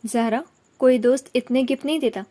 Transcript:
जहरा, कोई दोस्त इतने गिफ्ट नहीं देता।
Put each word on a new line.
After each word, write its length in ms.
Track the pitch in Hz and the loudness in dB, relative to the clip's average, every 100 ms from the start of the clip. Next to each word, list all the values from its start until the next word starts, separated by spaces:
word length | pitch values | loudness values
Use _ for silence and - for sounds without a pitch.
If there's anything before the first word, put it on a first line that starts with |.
जहरा, 400 | 226 233 226 220 339 _ _ _ | -4 -4 -2 -2 -6 _ _ _
कोई 180 | 254 254 | 2 4
दोस्त 300 | 240 262 - 254 | 2 0 -2 -6
इतने 280 | 247 247 | -2 -2
गिफ्ट 220 | 254 269 277 | -2 -4 -4
नहीं 140 | 311 | -2
देता। 260 | 262 202 202 | -2 -6 -14